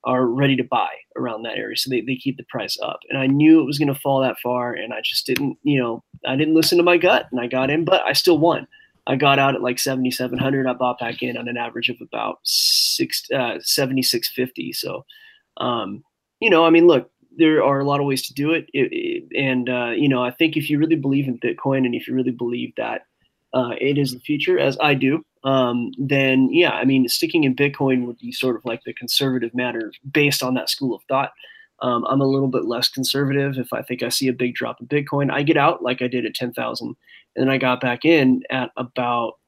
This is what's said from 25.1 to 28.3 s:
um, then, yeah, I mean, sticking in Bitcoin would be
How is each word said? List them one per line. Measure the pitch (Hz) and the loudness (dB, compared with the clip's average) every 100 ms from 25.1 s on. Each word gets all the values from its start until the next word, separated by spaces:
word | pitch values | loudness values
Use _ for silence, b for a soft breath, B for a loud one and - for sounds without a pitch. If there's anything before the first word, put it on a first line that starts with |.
| 156 - _ | 0 -6 _
um, | 135 135 123 120 113 - | 0 2 2 0 -4 -6
then, | 135 139 135 131 131 | -2 0 2 4 4
yeah, | 160 170 | 4 2
I | 98 | 2
mean, | 127 135 120 | 2 2 2
sticking | - 165 170 | 0 0 2
in | 139 | 2
Bitcoin | 127 143 143 135 127 123 | 2 0 0 0 0 -2
would | 117 | -8
be | 120 | -12